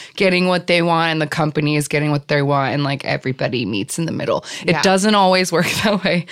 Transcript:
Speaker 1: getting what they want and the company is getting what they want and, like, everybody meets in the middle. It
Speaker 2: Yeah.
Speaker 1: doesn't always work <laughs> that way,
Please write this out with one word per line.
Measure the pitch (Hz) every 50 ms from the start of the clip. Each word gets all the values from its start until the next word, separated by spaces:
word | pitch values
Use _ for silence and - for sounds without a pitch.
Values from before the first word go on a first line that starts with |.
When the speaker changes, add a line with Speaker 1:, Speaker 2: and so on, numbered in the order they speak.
| - - -
Speaker 1:
getting | - 214 185 180 180 185 180
what | 180 180 180
they | - 175 175 170
want | 170 165 165 165 165 160
and | 156 156
the |
company | 147 - - 156 156 147 156 151 147 151
is | 147 143
getting | - - 147 147 151
what | 147 143 143 -
they | 156 143 139
want | 139 143 139 135 131 117
and, | 147 143
like, | 139 139 127 -
everybody | - 143 139 - 131 131 - 143 113 117 120 123
meets | 92 113 98 92 - - -
in | 165
the | 160 -
middle. | - - - - - - - - - -
It | 175 170
Speaker 2:
Yeah. | 156 143
Speaker 1:
doesn't | 196 190 190 190 214 214
always | 202 196 185 185 185 185 180 170
work | 165 175
<laughs> | - - - -
that | 214 208 190 -
way, | 180 165 175 - -